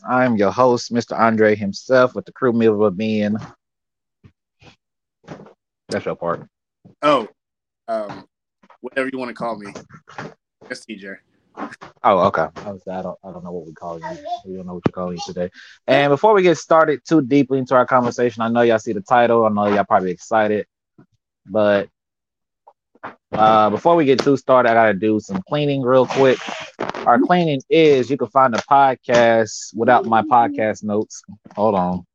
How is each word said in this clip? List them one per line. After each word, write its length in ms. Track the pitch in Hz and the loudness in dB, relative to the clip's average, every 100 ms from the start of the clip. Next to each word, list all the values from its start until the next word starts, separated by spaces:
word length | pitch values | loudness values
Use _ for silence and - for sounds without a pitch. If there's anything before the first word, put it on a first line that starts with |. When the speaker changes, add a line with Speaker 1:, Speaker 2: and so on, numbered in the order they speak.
| - | -2
Speaker 1:
I'm 280 | 127 127 | 0 0
your 160 | 107 98 | 2 0
host, 400 | 101 127 123 - | 2 2 2 -2
Mister 240 | 117 - | -6 -4
Andre 400 | - 113 110 107 | 0 0 2 2
himself, 600 | 104 101 98 - 127 127 | 2 -4 -8 0 2 2
with 100 | 101 | -2
the 60 | - | -14
crew 220 | - 131 | -4 -2
member 360 | 117 113 104 107 | 2 2 2 0
being, 460 | 90 110 107 104 107 - _ _ _ _ _ _ _ - _ _ _ - _ _ _ _ _ - - - _ _ _ - | -2 -4 -2 -2 -6 -10 _ _ _ _ _ _ _ -20 _ _ _ -20 _ _ _ _ _ -20 -20 -20 _ _ _ -10
that's 160 | 104 | -8
your 100 | 90 | -8
part. 320 | 82 85 80 - _ _ _ - - | -8 -6 -8 -10 _ _ _ -20 -4
Speaker 2:
Oh, 260 | 147 151 208 _ _ _ _ _ - | 0 0 -2 _ _ _ _ _ -8
um, 380 | 110 104 98 - _ _ _ _ _ | -8 -8 -14 -20 _ _ _ _ _
whatever 280 | 123 135 131 | -10 -6 -6
you 80 | 131 | -8
wanna 140 | 123 | -10
call 240 | 113 117 107 | -8 -10 -10
me. 160 | 101 - - - _ - - - _ _ - | -14 -18 -20 -20 _ -18 -18 -20 _ _ -16
It's 160 | 127 | -16
T 100 | - | -16
J. 180 | 101 98 95 _ _ _ - - - - _ | -18 -16 -20 _ _ _ -16 -16 -16 -20 _
Speaker 1:
Oh, 160 | 120 95 98 | 0 2 2
okay. 200 | 82 80 - | 0 -4 -8
I 140 | 104 | -14
was, 100 | 95 95 | -14 -12
I 140 | 92 | -10
don't, 160 | 90 - | -10 -12
I 80 | 95 | -16
don't 120 | 87 | -16
know 80 | 87 | -14
what 140 | 90 | -14
we 80 | 80 | -14
call 260 | 80 87 85 | -16 -14 -12
you. 60 | - - 311 349 | -14 -14 -12 -12
We 100 | 95 | -12
don't 100 | 92 90 | -14 -14
know 80 | |
what 80 | 90 - | -6 -6
you're 60 | |
calling 240 | 92 90 87 | -4 -10 -10
you 60 | |
today. 240 | - 90 90 - - _ - | -12 -10 -10 -12 -20 _ 0
And 240 | 139 143 | 2 2
before 220 | 139 214 | 2 4
we 100 | 208 | 4
get 140 | 180 156 | 4 2
started 440 | - 160 156 131 - | 2 4 4 0 0
too 140 | 160 | 0
deeply 380 | 123 143 135 135 | 2 2 2 -2
into 160 | 123 | 0
our 100 | 127 | 2
conversation, 560 | 123 131 120 117 123 110 | 2 2 0 -2 -2 -2
I 60 | 113 | -2
know 120 | 120 | 2
y'all 180 | 120 110 | 2 2
see 140 | 120 | -2
the 80 | 101 | -8
title. 440 | - 123 117 117 | 0 2 4 2
I 40 | 110 | 2
know 180 | 104 104 | 0 0
y'all 160 | 101 | 0
probably 280 | 95 104 92 | 0 0 0
excited. 560 | 90 - 110 107 104 - _ _ _ _ _ _ _ | -8 -2 0 0 -2 -6 _ _ _ _ _ _ _
But, 440 | - 107 104 101 - _ _ _ _ _ _ _ _ _ _ _ - - - | -8 -2 0 0 -2 _ _ _ _ _ _ _ _ _ _ _ -20 -20 -8
uh, 380 | - 110 110 107 | 0 4 4 2
before 260 | 104 170 | 0 2
we 100 | 170 | 2
get 140 | 135 127 | 2 2
too 180 | 143 135 | 2 0
started, 320 | - 127 120 | 2 2 4
I 40 | |
gotta 200 | 113 110 | 4 4
do 260 | 95 107 107 | 2 0 -2
some 220 | - 95 - | -4 -10 -6
cleaning 340 | 147 147 139 | -4 -2 -2
real 240 | 123 131 | 2 2
quick. 320 | 120 135 135 117 - - - - - - - | 2 2 2 2 -4 -14 -14 -12 -10 -4 0
Our 120 | 120 | 2
cleaning 420 | 339 180 165 135 - | 2 2 0 -4 0
is, 400 | 160 156 135 120 | 4 4 4 0
you 80 | 139 | -4
can 100 | 120 | -2
find 260 | 135 131 | 2 2
the 80 | 107 - | 0 2
podcast 1080 | 139 135 127 - 120 117 113 107 - - | 4 2 0 0 2 4 2 0 -6 -10
without 300 | 110 113 120 | -2 2 2
my 160 | 113 113 | 2 0
podcast 600 | 107 123 117 - 110 - | 2 2 2 -2 -4 -4
notes. 400 | 107 104 - - - - - | -4 -4 -6 -12 -20 -20 -14
Hold 200 | - 107 | -2 0
on. 300 | 95 90 90 - | 0 -2 -6 -10